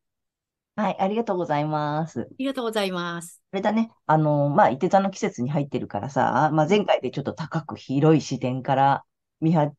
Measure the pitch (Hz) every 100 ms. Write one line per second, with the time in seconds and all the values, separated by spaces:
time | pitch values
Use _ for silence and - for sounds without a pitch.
0 | _ _ _ _ _ _ _ - 202 -
1 | 190 214 226 180 160 147 151 151 151 151
2 | 160 120 - - 269 262 226 220 196 185
3 | 175 170 170 - _ 196 208 220 226 _
4 | - 156 151 147 143 151 170 127 185 196
5 | 196 - 208 - 123 151 143 123 104 104
6 | 113 131 117 113 151 156 151 208 190 -
7 | 123 - 143 - 160 160 - 104 - 135
8 | 156 160 - 131 127 123 120 135 139 135
9 | - _ _ - 160 170 147